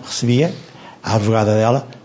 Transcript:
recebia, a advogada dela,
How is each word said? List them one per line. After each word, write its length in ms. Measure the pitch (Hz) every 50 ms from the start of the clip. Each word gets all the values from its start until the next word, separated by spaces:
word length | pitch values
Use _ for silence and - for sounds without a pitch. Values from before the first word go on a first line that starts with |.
| -
recebia, 480 | - - - 127 120 120 127 156 180 - - - - - - - - - - -
a 100 | 95 104
advogada 400 | 110 101 107 113 110 107 107 107
dela, 340 | 107 110 117 127 139 - - - -